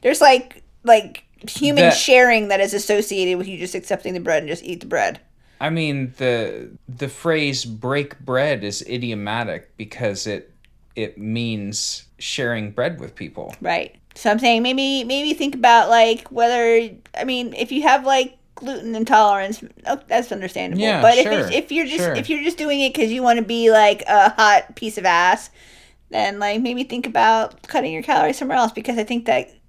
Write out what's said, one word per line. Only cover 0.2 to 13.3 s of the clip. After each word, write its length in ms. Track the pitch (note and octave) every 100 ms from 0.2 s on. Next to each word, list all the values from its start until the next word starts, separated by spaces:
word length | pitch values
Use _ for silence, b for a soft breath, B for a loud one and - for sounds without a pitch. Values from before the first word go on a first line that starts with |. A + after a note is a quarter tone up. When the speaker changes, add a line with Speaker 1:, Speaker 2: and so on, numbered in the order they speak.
Speaker 1:
like, 420 | D4 B3+ - - _ _
like, 420 | A#3 A3 G3+ - _ _ G#3+
human 360 | - C#4+ C#4+
Speaker 2:
That 120 | B3
Speaker 1:
sharing 520 | - - B3+ B3 A3+ G3+
that 120 | G3
is 140 | G3
associated 640 | G3+ - G#3 G#3+ G3+ F3+ F3+
with 100 | F#3
you 100 | F#3
just 180 | F3+
accepting 380 | F#3 - F#3+ -
the 60 | F3+
bread 200 | E3+ D#3
and 80 | D3
just 160 | E3+
eat 160 | - F3+
the 80 | -
bread. 320 | D#3+ G2 - _ _ _ _
Speaker 2:
I 100 | D3
mean, 440 | E3 D#3 C#3 C3 C3
the, 520 | C3 A#2+ G#2+ G#1 B1 - -
the 220 | B2 C#3
phrase 560 | - E3 D#3 C#3+ C3
"break 540 | A#2+ A2 B2+ C#3+ C#3+ -
bread" 440 | C3 B2+ D3 B2+
is 180 | G#2 G2+
idiomatic 920 | - B2 A#2+ G#2+ G#2 A2+ A2 D#2+ _
because 520 | - G#2+ - A2+ G2 A2
it 260 | G2+ - _ _ _ _ -
it 200 | A2 -
means 840 | G#2+ A2+ A#2 G#2+ G2+ G#2+ - - _ _
sharing 540 | - - A#2+ A2+ G#2
bread 280 | G#2 C#3+ E3+
with 160 | -
people. 400 | - D#2+